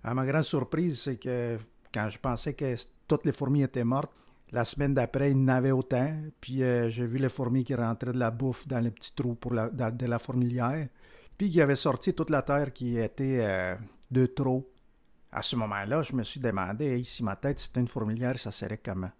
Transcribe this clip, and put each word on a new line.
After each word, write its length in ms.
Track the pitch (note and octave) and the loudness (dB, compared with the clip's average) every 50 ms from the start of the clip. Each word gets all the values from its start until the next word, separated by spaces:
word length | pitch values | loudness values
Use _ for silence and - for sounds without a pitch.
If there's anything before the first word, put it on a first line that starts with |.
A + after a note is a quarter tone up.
| - | -4
À 80 | A#2 | -2
ma 140 | A#2+ C3 C3 | -2 0 0
grande 180 | C3 C#3 D#3+ D#3 | 2 2 2 0
surprise, 560 | - - C#3 C3 - - D#3 F3 F3 D3 A#2+ | 2 0 -2 0 0 0 0 0 0 0 -2
c'est 160 | - C#3 C3 | -4 -4 -6
que 420 | - - C3 B2 B2 A#2+ A#2 A#2 A2 A2+ - _ - _ - | -4 -4 -4 -2 -2 -2 -2 -4 -4 -6 -12 _ -20 _ -8
quand 180 | - A2 G#2+ A2 | -4 -2 -2 -2
je 80 | G2 - | -4 -4
pensais 340 | - C3 A#2+ A#2 - D3+ | -2 -2 -2 -2 -4 -6
que 140 | C#3 - D3 | -4 -2 -2
s-, 240 | C3 B2 A2+ - - _ _ _ - | -2 -2 -4 -6 -14 _ _ _ 0
toutes 160 | D#3 D3 - | 0 2 2
les 80 | D#3+ | -2
fourmis 300 | B2+ - C#3+ B2+ C#3 D3 | -2 0 0 2 4 4
étaient 200 | C#3 C3 - B2+ | 2 2 0 0
mortes, 300 | A#2 A#2 B2+ C#3 - - - - - - - _ - - | 0 2 0 0 -2 -6 -12 -20 -20 -20 -20 _ -18 -6
la 120 | - A#2+ A#2 | -2 -2 -2
semaine 280 | - - - C#3+ C#3 | -2 -2 -2 0 2
d'après, 380 | C#3 C3 A#2+ - - C3+ C#3 C#3+ | 2 2 2 2 0 0 2 4
il 80 | C#3 C3+ | 4 4
y 20 | |
en 80 | C3 C3 | 4 4
avait 220 | B2+ B2+ B2 C3+ | 4 4 4 4
autant. 440 | C3+ C3 C3 - C3 B2 C3 D3+ D#3 D#3 D3+ D#3 - _ | 2 2 2 2 2 2 2 0 -2 -6 -8 -10 -14 _
Puis, 220 | - - B2+ C3 | -10 -6 -2 0
euh, 260 | C3 B2+ B2 A#2+ A#2 A#2 | 2 2 4 2 2 0
j'ai 160 | A2 A#2 B2 | 0 -2 -2
vu 100 | A#2 A#2 | -2 0
les 140 | C3+ C3+ B2+ | 0 0 0
fourmis 340 | - - C3 A#2 A#2+ C3 B2 | 0 0 0 2 2 2 2
qui 100 | - C3+ | 2 0
rentraient 380 | A#2+ A#2 A2+ A#2 - - B2 | 0 0 0 0 -2 -2 -2
de 60 | B2 B2 | 0 0
la 120 | A#2+ A2+ | 0 0
bouffe 380 | A#2 A2+ C#3 C3 B2 - - C3+ | 0 0 -2 -2 -2 -4 -6 -4
dans 100 | C3 A#2+ | 0 0
les 120 | A#2 A#2+ | 0 0
petits 240 | A2 - - - - | -2 -4 -12 -10 -4
trous 200 | - C#3 B2 A#2 | -2 -2 -2 -2
pour 200 | - - B2 A#2+ | -4 -4 -2 0
la, 160 | A2+ A2 A2+ | 0 0 -2
dans, 200 | - B2 A#2+ A2 | -2 -2 -2 -2
de 160 | A#2 A#2+ B2+ | -2 -2 -2
la 120 | A#2+ A#2+ A#2 | -2 -2 -2
fourmilière. 680 | - - B2 B2 B2 A#2+ A#2+ B2 A#2+ B2 C#3 D#3+ D3+ B2+ _ - - - - - - - - - | -2 -2 0 2 2 2 2 0 0 0 0 -2 -4 -6 _ -16 -20 -20 -20 -20 -20 -20 -6 -2
Puis, 120 | G3+ G3+ | -2 4
qui 120 | D#3 F3 | 6 6
avaient 120 | D#3 C3+ C#3 | 6 6 4
sorti 380 | C3 - D3+ B2+ - - F#3+ | 4 2 0 0 2 0 -2
toute 180 | F3+ - D#3+ D3+ | 0 0 0 2
la 120 | D#3 C#3 | 2 0
terre 300 | - - C#3 C#3+ D3 C3+ | 2 2 0 0 0 -2
qui 260 | - - B2+ A#2+ A#2+ A#2 | -4 -6 -4 -2 0 0
était, 400 | A2 G#2+ - - C3+ C3+ C3 B2 | 0 -2 -2 -2 0 0 2 2
euh, 340 | A2+ G#2 F#2+ F#2 F#2 F2+ F2+ G#2 A2 - - - - _ | 2 2 2 0 0 -2 -4 -6 -10 -14 -18 -20 -12 _
de 160 | B2+ C3 B2+ | 4 4 4
trop. 440 | B2 - - C#3 C3 B2+ C3 C3 - - - _ - _ _ _ _ - _ - - | 4 2 0 2 2 2 0 -2 -6 -20 -20 _ -20 _ _ _ _ -20 _ -20 -8
À 100 | - - | -6 -4
ce 140 | - - - | -2 0 0
moment-là, 460 | A#2+ A2 G#2 G2+ G2+ G2 G#2 C3 D#3+ | 0 0 0 -2 -4 -2 0 0 0
je 100 | D3+ - C#3+ | 0 0 -2
me 80 | B2+ | -4
suis 180 | G#2+ - - C#3 | -2 -4 -6 -2
demandé, « 440 | B2 A#2 G2+ G2 F#2 F2+ G#2 A#2 D3+ | -2 0 0 0 -2 -2 -2 -2 0
Hey, 180 | C#3+ B2+ B2 B2 | 0 0 -2 -2
si 200 | - - - A#2+ | -4 -6 -4 -2
ma 120 | G2+ G2 | -2 -2
tête 220 | - - C#3 C#3 - | -2 -2 -2 -2 -2
c'était 220 | - - - B2+ | -6 -4 0 0
une 80 | B2 A#2 | 0 0
fourmilière, 500 | - C3+ A2 G#2+ A2 A2+ B2+ B2 C3 B2+ | -2 -4 -2 -2 -2 0 0 -2 -2 -2
ça 140 | - G#2+ | -6 -8
serait 260 | G2 - - G2 G#2+ - | -8 -8 -8 -8 -8 -8
comment ? » 320 | _ - F#2+ F#2+ F#2 F#2 - | _ -6 -4 -4 -6 -6 -8